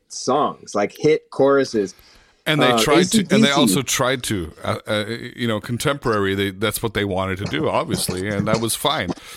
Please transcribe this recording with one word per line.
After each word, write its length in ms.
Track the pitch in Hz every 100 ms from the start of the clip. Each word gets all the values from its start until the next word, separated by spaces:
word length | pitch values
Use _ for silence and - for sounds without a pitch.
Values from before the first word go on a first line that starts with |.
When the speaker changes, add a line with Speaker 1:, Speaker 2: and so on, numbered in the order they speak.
| _
Speaker 1:
songs, 640 | - - 143 117 78 -
like, 220 | 104 101 -
hit 340 | 151 156 -
choruses. 640 | - 135 139 131 110 95 - - - _ _ -
Speaker 2:
And 160 | 151
they 100 | 135
Speaker 1:
Uh, 60 | 117
Speaker 2:
tried 260 | 131 156 185
to, 80 | 220
and 260 | 170 214
they 60 | 139
Speaker 1:
A 40 |
C 60 | 143
D 60 | 117
C. 100 | 139
Speaker 2:
also 60 |
tried 400 | 123 - 127 131
to, 280 | - 104 80 -
uh, 140 | 98 104 -
uh, 160 | 107 107 117 123 -
you 100 | 120
know, 140 | 107
contemporary, 760 | - 120 151 143 123 107 98
they, 160 | 98 101
that's 300 | 95 107 -
what 120 | 113
they 100 | 101
wanted 320 | 101 92 95 95
to 60 |
do, 240 | 101 147 135
obviously, 580 | 104 160 90 - 92 101
and 220 | 101 104
that 120 | 113
was 120 | 113
fine. 360 | - 147 151 90 - -